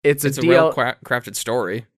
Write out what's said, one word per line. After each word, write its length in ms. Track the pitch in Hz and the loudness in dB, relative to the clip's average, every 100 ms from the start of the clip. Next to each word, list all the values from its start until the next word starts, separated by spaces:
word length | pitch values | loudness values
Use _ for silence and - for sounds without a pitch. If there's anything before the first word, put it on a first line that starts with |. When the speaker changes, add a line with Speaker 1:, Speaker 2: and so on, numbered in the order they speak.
Speaker 1:
It's 200 | 147 143 | 0 0
a 40 | 143 | -2
Speaker 2:
It's 100 | 135 | 0
a 20 | |
Speaker 1:
D 60 | 123 | 4
L- 140 | 170 160 | 4 4
Speaker 2:
well 60 | |
cra-, 240 | 139 123 - | 0 -4 -4
crafted 300 | - 123 113 101 | -6 -6 -6 -10
story. 500 | - 123 92 107 113 | -4 -2 -2 -6 -10